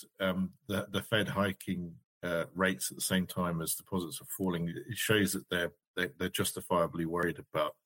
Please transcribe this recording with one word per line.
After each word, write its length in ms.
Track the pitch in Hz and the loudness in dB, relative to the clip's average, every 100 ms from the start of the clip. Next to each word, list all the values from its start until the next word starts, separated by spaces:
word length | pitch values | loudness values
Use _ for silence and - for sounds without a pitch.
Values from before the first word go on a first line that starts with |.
| - - | -10 -2
um, 320 | 95 92 92 - - | 0 2 -2 -4 -4
the, 180 | 98 101 | -4 -2
the 100 | 95 | -4
Fed 280 | - 107 92 | 2 2 2
hiking, 640 | 98 98 92 - 87 85 82 _ _ | 2 2 0 -4 -4 -6 -12 _ _
uh, 220 | 87 85 80 | -2 -2 -2
rates 340 | 87 92 92 - | 0 2 2 -4
at 80 | - | -4
the 40 | |
same 260 | - 92 87 | 0 2 2
time 340 | 92 87 82 | 0 0 0
as 140 | 80 | -2
deposits 440 | - - 95 82 - | -4 -4 -4 -4 -8
are 60 | |
falling, 420 | - - 95 85 85 | -8 -2 0 0 -2
it 300 | - - 104 | -4 -6 -2
shows 360 | - 107 95 | 4 4 4
that 140 | 95 - | 0 -2
they're, 200 | 87 85 - _ | -2 -2 -6 _
they're, 160 | 90 90 - | -2 -2 -2
they're 120 | 90 | -2
justifiably 760 | - 95 - - 87 82 85 | 0 -2 -2 2 2 2 0
worried 320 | 82 85 85 73 | -2 2 0 -2
about 380 | - 80 73 - | -4 -2 -2 -4